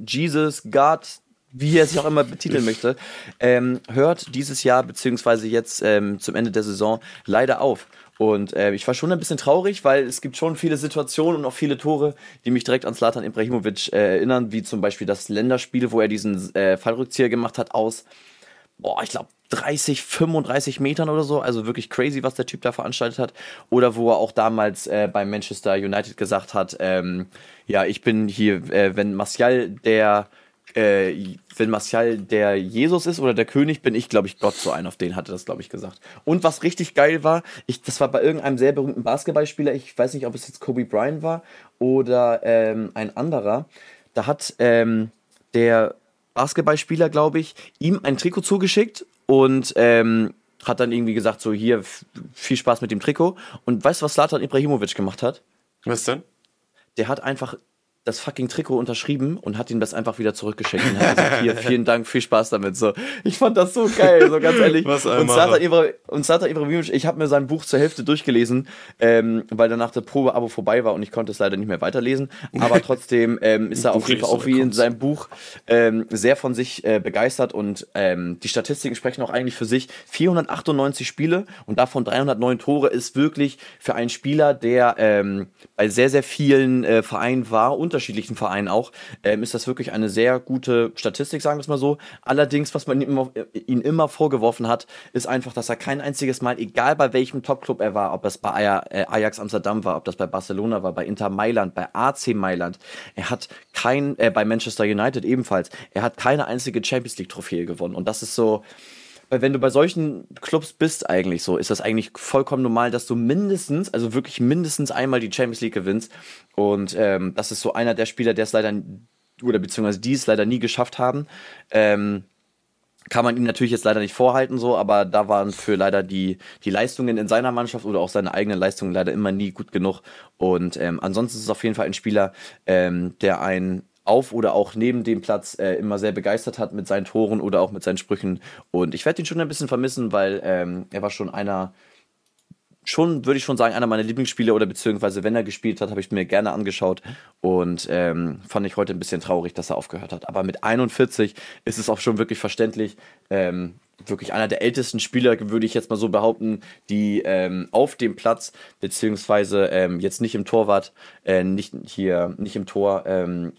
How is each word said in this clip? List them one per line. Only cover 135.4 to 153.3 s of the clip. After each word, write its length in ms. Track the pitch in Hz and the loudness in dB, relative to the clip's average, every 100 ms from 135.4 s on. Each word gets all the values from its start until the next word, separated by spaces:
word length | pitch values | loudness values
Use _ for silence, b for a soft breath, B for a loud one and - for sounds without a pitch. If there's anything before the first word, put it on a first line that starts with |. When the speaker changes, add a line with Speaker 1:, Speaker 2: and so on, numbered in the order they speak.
| - - | -4 -4
Speaker 1:
äh, 180 | 98 90 | -2 -2
immer 220 | 104 101 | -4 -2
sehr 140 | 107 | -2
begeistert 480 | 98 98 113 - 120 | -2 -2 -2 -4 -6
hat 140 | 101 | -6
mit 140 | 101 87 | -6 -4
seinen 180 | 98 92 | -4 -2
Toren 340 | 110 107 107 | 0 0 0
oder 220 | 95 95 | 0 2
auch 100 | 92 | 0
mit 120 | 98 | -2
seinen 120 | - 92 | -4 -4
Sprüchen. 460 | - 101 95 90 B B _ | -4 -4 -2 -6 B B _
Und 240 | 90 85 | -2 -2
ich 120 | - 151 | -2 -2
werd 120 | 165 | -2
ihn 80 | 156 | -6
schon 140 | 170 | -6
ein 80 | 156 | -6
bisschen 220 | 147 139 | -6 -4
vermissen, 420 | 123 131 127 113 | -2 -2 -4 -2
weil, 300 | 101 98 98 | 0 0 -2
ähm, 440 | 92 90 90 90 - | -2 -2 -2 -8 -10
er 100 | 98 | -6
war 80 | 101 | -6
schon 200 | - 101 | -6 -8
einer, 440 | 101 101 95 92 b b b b _ _ _ _ - _ _ | -6 -4 -4 -6 b b b b _ _ _ _ -20 _ _
schon, 420 | - - 170 151 123 | -6 0 0 0 0
würde 120 | 135 | 0
ich 80 | 135 | -2
schon 100 | 120 | 2
sagen, 180 | 117 | 2
einer 140 | 107 120 | 2 0
meiner 160 | 110 | 0
Lieblingsspieler 500 | 110 120 123 - 113 | -2 -4 -4 0 2
oder 120 | 107 101 | 2 2
beziehungsweise 580 | 90 113 104 104 95 | -2 -4 -2 -2 -2
wenn 140 | 107 117 | -2 -2
er 60 | |
gespielt 360 | 101 - 113 98 | -2 -4 -6 -4
hat, 100 | 104 | -6
habe 120 | 98 | -6
ich 100 | 95 | -4
mir 140 | 101 90 | -4 0
gerne 260 | 98 107 | 0 0
angeschaut. 500 | 104 98 - 92 92 B 127 B _ | -4 -6 -2 -2 -2 B -20 B _
Und, 480 | 92 92 87 85 - | 0 2 0 -4 -4
ähm, 520 | 90 87 82 85 73 - | -2 0 -2 -4 -8 -8
fand 220 | 104 98 | -6 -4
ich 80 | - | -4
heute 160 | 98 | -4
ein 80 | 90 | -4
bisschen 220 | - 87 | -6 -8
traurig, 320 | 95 90 87 | -2 -2 -2
dass 160 | - - | -10 -6
er 80 | - | -8
aufgehört 340 | - 87 - | -8 -14 -12
hat. 160 | 87 - | -12 -6
Aber 160 | 98 | -4
mit 220 | 95 - 110 | -4 -4 -2
einundvierzig 680 | 117 120 - 123 - 107 - B B | 0 0 0 0 2 -2 -4 B B
ist 140 | - 110 | -8 -4
es 100 | 107 | -4
auch 140 | 107 | -2
schon 160 | 123 107 | 0 0
wirklich 220 | 110 107 | -2 -4
verständlich. 580 | 104 - 110 110 104 - b b | -6 -2 -2 -2 -6 -8 b b
Ähm, 460 | _ | _